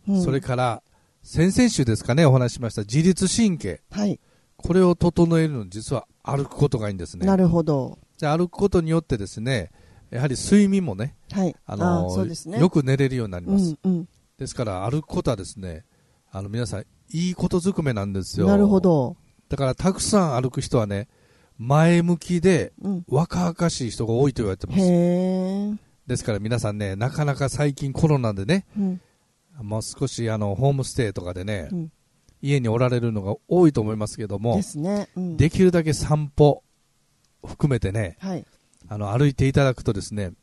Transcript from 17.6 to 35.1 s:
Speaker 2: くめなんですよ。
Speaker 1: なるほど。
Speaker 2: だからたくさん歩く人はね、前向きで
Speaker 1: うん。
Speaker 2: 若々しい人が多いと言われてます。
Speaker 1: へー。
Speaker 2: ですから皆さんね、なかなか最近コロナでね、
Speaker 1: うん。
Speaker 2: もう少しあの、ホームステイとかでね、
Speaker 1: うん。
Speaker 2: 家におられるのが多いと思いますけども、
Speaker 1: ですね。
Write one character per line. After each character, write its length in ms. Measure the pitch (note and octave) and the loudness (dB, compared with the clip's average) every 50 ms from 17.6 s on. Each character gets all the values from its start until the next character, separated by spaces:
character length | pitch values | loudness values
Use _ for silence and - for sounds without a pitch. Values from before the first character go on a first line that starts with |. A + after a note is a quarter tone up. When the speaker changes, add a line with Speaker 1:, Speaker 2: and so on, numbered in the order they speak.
| E3 G3 G3 | 0 0 -2
Speaker 2:
く 100 | - D#3+ | -2 -2
め 100 | C#3 A#2+ | -2 -2
な 120 | G#2 G2 | -2 -4
ん 80 | G2+ G2 | -4 -4
で 100 | F#2+ F2+ | -6 -6
す 160 | - - - | -6 -2 2
よ。 80 | E3+ | 4
Speaker 1:
な 100 | F#3+ G3+ | 4 6
る 100 | G3+ G3+ | 6 6
ほ 120 | G3+ G3+ F#3+ | 6 4 4
ど。 380 | F3+ F#3 E3 D3 B2+ A#2 - _ _ _ _ _ _ _ | 6 4 4 4 2 0 -4 _ _ _ _ _ _ _
Speaker 2:
だ 80 | D#3 | -4
か 80 | C#3 C#3 | -2 0
ら 100 | C3 B2+ | -2 -2
た 180 | - - F#3 F#3 | 0 0 0 0
く 80 | - | 0
さ 360 | - - A3 G#3 F#3 D#3+ C3 A#2+ | -2 2 4 4 4 4 0 0
ん 20 | |
歩 80 | C3 B2+ | -2 -2
く 120 | - C#3 | -4 -4
人 160 | C3 - - | -6 0 0
は 100 | B2+ G#2+ | 0 0
ね、 200 | G2+ G2+ G2 G#2 _ _ _ _ _ _ _ _ _ _ | 0 -4 -6 -6 _ _ _ _ _ _ _ _ _ _
前 440 | - A#2 A#2+ C#3 D#3 D#3+ E3+ F3 E3+ | -12 -2 2 4 4 6 6 6 4
向 160 | E3+ F3 F3 | 4 2 0
き 240 | D#3+ - - F3 E3+ | -2 -2 -2 -2 2
で 320 | D#3+ F#3+ F#3 C#3+ F#2+ - _ - | 4 4 4 4 0 -2 _ -8
Speaker 1:
う 80 | - F#3+ | -6 -6
ん。 140 | G3+ E3+ F3 | -4 -6 -4
Speaker 2:
若 460 | - B2 C3+ E3+ - - F3 F3+ F3 E3+ | -2 0 0 0 0 -2 -2 -2 -2 -2
々 120 | - F3 E3 | 0 -2 -2
し 180 | - - C3+ A2 | -2 -2 -6 -6
い 20 | |
人 160 | F#2+ - B2 | -4 -4 -2
が 60 | A2 A2+ | -2 2
多 140 | A#2+ C#3 C#3+ | 2 2 0
い 40 | B2 | 0
と 100 | - A2+ | -2 -4
言 40 | |
わ 60 | G2 F#2+ | -4 -4
れ 40 | |
て 80 | - - | -6 -8
ま 80 | F#2+ - | -2 0
す。 60 | G3 | 2
Speaker 1:
へ 60 | F#3+ | 4
ー。 920 | F3+ F3 F3 F3 F3 F3 F3+ F3+ F#3 F#3 F#3 F#3 F#3+ G3 G3 G3+ G#3 G#3+ G#3+ _ _ _ _ _ | 4 4 4 2 2 0 0 -2 -2 -2 -2 -4 -4 -4 -4 -4 -6 -6 -8 _ _ _ _ _
Speaker 2:
で 80 | - B2 | -6 -6
す 80 | A#2+ - | -4 -2
か 80 | - | -4
ら 80 | A2 G2+ | -4 -4
皆 180 | G#2 A2 B2 | -2 -4 -4
さ 140 | A#2 A2 G#2+ | -2 -2 -4
ん 60 | G#2 | -4
ね、 180 | G#2 G#2 G2 F#2+ | -4 -6 -6 -4
な 140 | G2 A#2 C3 | -2 -4 -2
か 160 | - - D3+ | -2 -2 -2
な 100 | D3 C#3 | -2 0
か 140 | B2 C#3+ C3 | -2 -2 -4
最 240 | - - D3 D3 C3+ | -2 0 -2 -2 -2
近 180 | - D3 C#3 | -4 -6 -6
コ 160 | B2+ - - | -2 0 2
ロ 100 | D#3 D3+ | 2 2
ナ 160 | C3+ A#2+ A2+ G#2 | 2 0 -2 -4
で 120 | G2 G2 | -4 -2
ね、 200 | A2 E3+ G3 - _ _ | 0 0 0 -2 _ _
Speaker 1:
う 40 | G#3+ | -4
ん。 200 | G3 F#3+ F#3 F3+ _ _ _ _ _ _ _ _ _ _ F3+ D3 | -2 -2 -4 -6 _ _ _ _ _ _ _ _ _ _ _ -14
Speaker 2:
も 180 | A2+ G2+ G#2+ A2 | -10 -6 -6 -6
う 20 | |
少 260 | G#2 - - - C#3 | -6 -8 -6 -6 -6
し 220 | B2+ - - A#2+ A2+ | -4 -4 -4 -4 -4
あ 80 | A2 | -2
の、 180 | G#2+ G#2+ G2+ G2 | -2 -2 -2 -2
ホ 140 | - B2+ C#3 | 2 2 2
ー 40 | C#3 | 2
ム 100 | C3+ B2 | 0 -4
ス 80 | - - | -4 -2
テ 160 | - B2 G#2 | -2 -2 -2
イ 40 | F#2+ | -4
と 80 | - | -6
か 120 | F2+ F2+ F2+ | -8 -8 -8
で 100 | F2+ F2+ | -8 -6
ね、 240 | G2+ G#2+ G2 D#2 - | -6 -6 -6 -6 -6
Speaker 1:
う 40 | F#3 | -8
ん。 160 | F3 D#3+ D#3+ _ _ _ _ _ _ _ _ _ _ | -8 -8 -10 _ _ _ _ _ _ _ _ _ _
Speaker 2:
家 180 | - C#3 C#3+ C#3 | -2 0 0 0
に 80 | B2 A2+ | 2 0
お 80 | A2 | 2
ら 100 | A#2+ B2+ | 2 2
れ 140 | B2+ B2+ B2 | 2 0 0
る 100 | A#2 A#2+ | -2 -2
の 100 | A2 G#2 F#2+ | -2 -2 -4
が 120 | G2 G#2+ - _ - | -4 -6 -6 _ 0
多 180 | E3+ F3+ F3+ | 4 6 6
い 60 | D#3+ C#3 | 6 4
と 80 | B2 | 2
思 100 | G#2+ G#2+ | -2 -2
い 60 | A2 | -2
ま 100 | G#2+ G#2 | -4 -4
す 80 | G#2 - | -6 -6
け 100 | - A2 | -10 -8
ど 140 | G2 G#2 G2 | -8 -6 -4
も、 160 | G#2+ A#2+ A2+ | -2 0 0
Speaker 1:
で 60 | G#3 | 0
す 180 | G3 - - D3+ | -2 -4 -6 -6
ね。 300 | D3+ F#3 G#3 G#3 G3 - | -4 -4 -4 -4 -6 -8